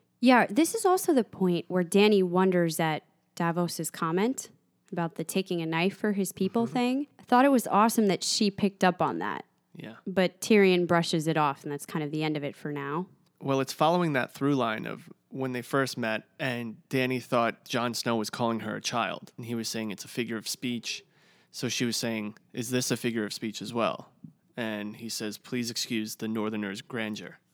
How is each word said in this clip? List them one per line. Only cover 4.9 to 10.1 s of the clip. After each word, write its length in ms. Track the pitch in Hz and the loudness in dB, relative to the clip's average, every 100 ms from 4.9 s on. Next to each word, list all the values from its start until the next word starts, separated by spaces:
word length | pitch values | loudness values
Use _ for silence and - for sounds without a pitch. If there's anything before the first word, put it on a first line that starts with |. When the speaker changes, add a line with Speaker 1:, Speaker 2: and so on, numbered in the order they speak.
Speaker 1:
about 240 | 175 165 - | -4 -4 -4
the 80 | |
taking 380 | 165 190 190 175 | -4 -4 -2 -2
a 40 | 160 | 0
knife 300 | 160 180 196 | 2 0 0
for 140 | 214 | -2
his 180 | 196 185 | 0 -2
people 340 | - 190 233 233 | -2 -2 0 -2
Speaker 2:
Mm-hmm. 80 | |
Speaker 1:
thing. 340 | 254 247 262 294 _ | 0 0 0 -4 _
I 40 | |
thought 220 | - 247 269 | 2 4 6
it 60 | |
was 140 | 269 - | 4 4
awesome 400 | 196 226 226 208 | 4 4 4 4
that 160 | 175 | 2
she 280 | - - 208 | 0 2 2
picked 320 | - 202 196 | 2 0 2
up 180 | 185 180 | 2 2
on 180 | 151 82 | 0 -2
that. 260 | 98 71 - _ _ - | -4 -6 -10 _ _ -18
Speaker 2:
Yeah. 200 | 107 117 | -16 -14
Speaker 1:
But 360 | - | -6